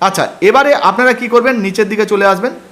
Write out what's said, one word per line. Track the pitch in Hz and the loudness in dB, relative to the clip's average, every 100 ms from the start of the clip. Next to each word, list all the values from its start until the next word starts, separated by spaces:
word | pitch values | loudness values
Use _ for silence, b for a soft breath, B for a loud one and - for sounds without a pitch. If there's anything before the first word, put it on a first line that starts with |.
আচ্ছা, | 190 185 135 - | -2 -2 -4 0
এবারে | 185 254 285 | 2 2 2
আপনারা | 285 180 196 254 | 2 0 2 0
কি | 240 240 | 0 0
করবেন, | 240 247 240 | 0 0 -2
নিচের | 190 190 208 | -2 -2 -2
দিকে | 208 208 | -2 -2
চলে | 208 196 | 2 2
আসবেন, | 190 240 - - | 0 -4 -8 -14